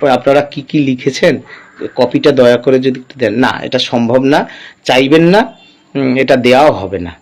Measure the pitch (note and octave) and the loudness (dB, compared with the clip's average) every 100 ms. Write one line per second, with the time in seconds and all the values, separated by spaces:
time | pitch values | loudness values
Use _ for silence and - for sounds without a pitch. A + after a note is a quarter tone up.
0 | C#3+ B2 C#3 C#3 D3 - C#3 D#3+ C#3 B2+ | 0 0 2 0 0 -10 -6 -4 -2 -2
1 | - C3 F3+ C3 - - - - - - | -4 -2 0 -2 -8 -20 -20 -16 -14 -4
2 | B2 D3 D3+ C3 B2 A#2+ B2 C3 C3 C3 | -2 0 0 4 4 2 0 0 0 -6
3 | - - A#2 G#2 B2+ G2 C3+ B2+ - B2 | -12 -6 -4 -2 -2 -2 -6 -6 -4 -4
4 | A#2 B2+ C3+ D#3 B3 - - _ - C3 | 0 0 2 0 -2 -10 -20 _ -2 0
5 | C3+ D#3+ E3 G3 B3 - - _ _ C#3 | 2 4 4 2 0 -8 -20 _ _ -6
6 | C3+ B2+ B2+ C3 A#2+ B2+ D3+ G#2+ F#2+ F#2+ | -2 -2 0 2 4 4 4 2 -6 -8
7 | F2 - | -10 -16